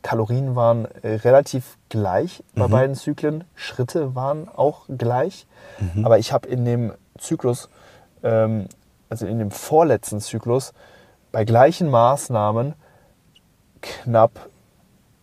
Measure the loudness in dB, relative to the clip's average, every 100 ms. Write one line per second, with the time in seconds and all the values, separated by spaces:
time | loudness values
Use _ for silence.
0 | -4 -4 -2 -2 -2 0 2 2 -2 -8
1 | -6 -2 4 4 4 -8 -8 _ _ -4
2 | 0 0 -2 -10 -8 -2 2 2 2 -2
3 | -8 -4 -4 -4 -12 -16 -14 -6 -4 -2
4 | -4 -4 -4 -6 -8 -2 -2 -2 -14 -4
5 | -2 0 -2 -6 _ _ -20 -8 -6 -2
6 | 4 4 4 -4 -2 -2 0 0 -2 -8
7 | _ -20 -6 -2 -2 -4 -8 _ -20 -20
8 | _ _ 0 2 2 0 -6 -14 _ _
9 | _ -8 -6 -4 -4 -8 0 2 4 2
10 | -2 -10 -8 -8 -2 -2 -4 _ -20 _
11 | _ _ _ -4 2 6 6 4 2 4
12 | 4 2 -2 -2 0 -2 -4 -8 _ _
13 | _ _ _ _ _ _ _ _ -18 -12
14 | 0 4 4 2 -20 _ _ _ _ _
15 | _ _